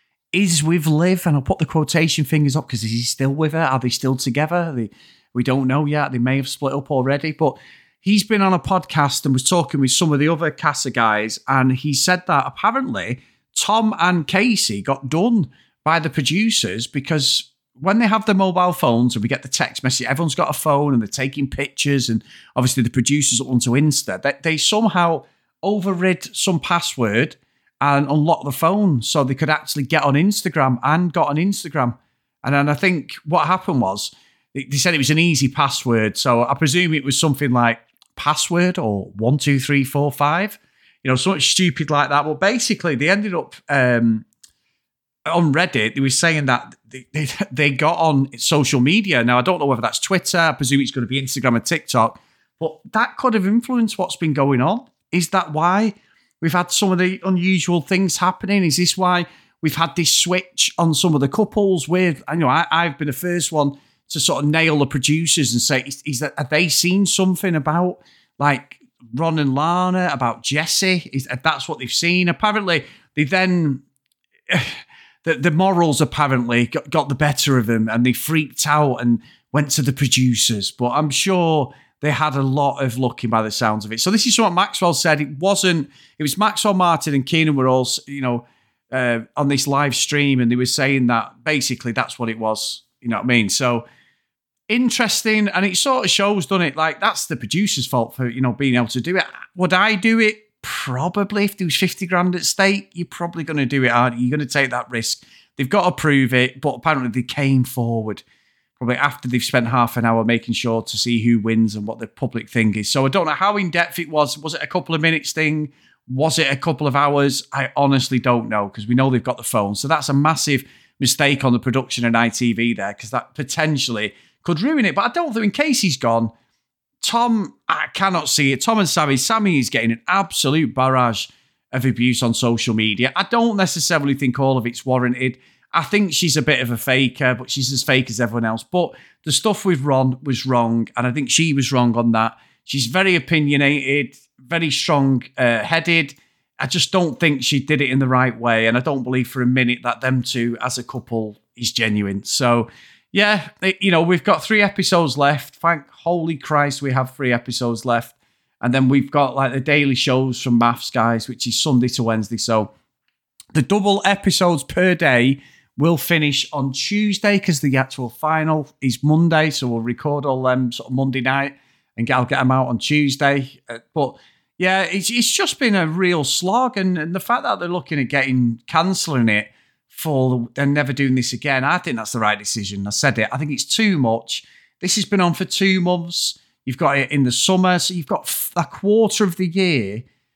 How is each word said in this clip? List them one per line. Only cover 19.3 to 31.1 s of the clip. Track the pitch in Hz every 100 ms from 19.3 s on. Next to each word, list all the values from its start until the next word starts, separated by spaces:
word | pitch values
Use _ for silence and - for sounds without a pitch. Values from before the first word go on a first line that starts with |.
| 135
the | 123
text | - - -
message, | 127 - 120
everyone's | 135 165 -
got | 151
a |
phone | 147 156 143 147
and | 127
they're | 104
taking | - 135 139 139
pictures, | - 143 - 143 139 120
and | 113 - - - -
obviously | 127 -
the | 117
producers | 131 123 147 135 -
up | 131
onto | 123 120
Insta, | 123 151 139 - 92
that | 139 -
they | 165 156
somehow | - 214 220 180 170 156 - _ _ _
overrid | 196 208 185 175 185 180 - -
some | - 170
password | - 175 - - 113 107 151 - _ _ _ -
and | 143 143 143
unlocked | 151 156 165
the | 143
phone | 131 165 208 202 131
so | - 156
they | 135 135
could | 156
actually | 151 - 151
get | 127 165
on | 143 139
Instagram | 190 202 185 156 131 123
and | 135 160 180